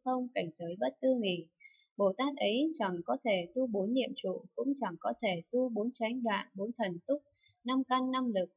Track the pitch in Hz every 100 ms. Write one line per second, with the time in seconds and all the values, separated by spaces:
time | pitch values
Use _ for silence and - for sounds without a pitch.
0 | 254 254 247 220 170 - 170 185 214 -
1 | 262 254 202 175 - _ - - - -
2 | 196 190 277 277 208 233 320 311 196 175
3 | 202 262 233 185 175 254 254 202 196 262
4 | 233 - 190 185 185 - 262 277 208 170
5 | 214 240 220 170 - 247 254 214 233 -
6 | 220 254 233 196 - 190 214 240 196 180
7 | - 285 - - - - 240 262 254 254
8 | 254 254 247 196 180